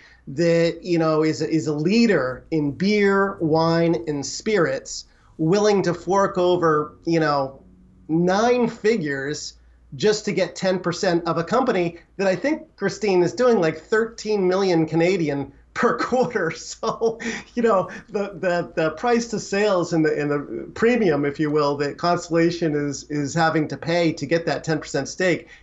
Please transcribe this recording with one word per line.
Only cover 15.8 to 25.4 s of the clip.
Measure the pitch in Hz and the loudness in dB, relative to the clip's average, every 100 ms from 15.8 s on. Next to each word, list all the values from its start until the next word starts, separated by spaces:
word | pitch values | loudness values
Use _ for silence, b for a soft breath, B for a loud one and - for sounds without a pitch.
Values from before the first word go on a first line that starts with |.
| - - | -2 0
<laughs> | - | -2
quarter. | 254 - 202 165 | 0 0 -2 -4
So, | - - - 220 - 226 226 233 B B | -6 -14 -6 -6 -2 -2 -2 -8 B B
you | 240 | -2
know, | 220 190 175 B - | 2 2 0 B -8
the, | 208 202 | -6 -6
the, | 160 185 175 175 - | -4 -2 -2 -2 -2
the | 156 | -2
price | 156 240 233 233 | -2 0 0 0
to | 196 | -6
sales | - 196 214 185 165 | -4 0 2 2 0
and | 165 | 2
the, | 156 147 | 2 0
and | 147 | -2
the | 147 139 139 - | -4 -6 -10 -10
premium, | - 226 240 190 143 | 0 2 4 2 2
if | 143 143 | 0 -2
you | 151 | 0
will, | 151 143 143 | 2 0 0
that | 143 - | -4 -2
Constellation | 175 175 - 165 170 170 165 147 | 0 0 0 2 2 2 -2 -2
is, | 147 139 - | -4 -6 -8
is | 147 139 | -6 -2
having | 170 160 160 151 | 0 0 0 -2
to | - | -6
pay | - 175 165 | -2 0 0
to | 156 135 | -2 -2
get | 165 165 | -2 -2
that | 135 | -4
ten | - 151 | -2 -4
percent | - 147 - | -2 -6 -4
stake | - 185 156 | -2 0 0